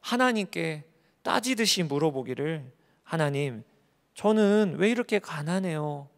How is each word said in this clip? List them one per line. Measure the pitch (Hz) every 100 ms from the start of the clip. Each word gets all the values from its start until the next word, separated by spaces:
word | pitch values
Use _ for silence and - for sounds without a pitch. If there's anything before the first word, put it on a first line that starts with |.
하나님께 | - 247 254 220 190 170 165 151 - _ _ _
따지듯이 | - - 233 240 214 196
물어보기를, | 160 143 160 135 123 127 147 160 127 - _ _
"하나님, | - 165 147 139 143 113 - _ _ _ _
저는 | - 202 220 202 208 202 147
왜 | 202
이렇게 | 240 240 208
가난해요? | - 156 147 185 185 156 151 143 139